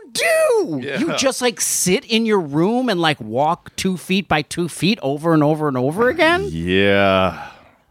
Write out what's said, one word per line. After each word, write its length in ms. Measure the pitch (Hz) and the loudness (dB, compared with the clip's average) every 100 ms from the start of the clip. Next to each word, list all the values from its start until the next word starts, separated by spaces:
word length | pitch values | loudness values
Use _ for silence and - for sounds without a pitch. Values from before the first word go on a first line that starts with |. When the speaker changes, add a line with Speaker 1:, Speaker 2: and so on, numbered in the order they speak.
| 370 | -4
Speaker 1:
do? 680 | 226 640 640 622 453 311 143 | -4 0 2 4 2 0 -4
Speaker 2:
Yeah. 160 | 131 139 | -4 -4
Speaker 1:
You 160 | 330 - | -2 0
just, 240 | 262 - | -2 0
like, 180 | 247 - | -2 -2
sit 460 | - - 175 185 - | -4 -2 0 0 0
in 220 | 226 226 | 0 2
your 120 | 208 | 0
room 500 | 151 147 180 240 254 | 0 0 0 0 0
and, 120 | 180 | 0
like, 180 | 165 147 | 0 -2
walk 560 | 110 113 151 170 - - | -4 -2 0 -2 -6 -6
two 200 | 190 185 | -4 -4
feet 300 | - 190 170 | -2 -2 0
by 160 | 156 | -2
two 240 | 147 - 170 | -2 -6 -6
feet 300 | - 170 233 | -2 -2 -2
over 320 | 135 143 165 | -4 -4 0
and 80 | 160 | 2
over 260 | 147 151 151 | 2 0 -2
and 80 | 127 | -2
over 320 | 127 170 247 | -2 0 0
again? 380 | 320 320 349 403 | 2 2 2 -2
Speaker 2:
Yeah. 960 | 80 87 92 101 - 98 95 92 82 - - - _ _ | -4 0 2 4 4 4 4 2 -2 -12 -20 -20 _ _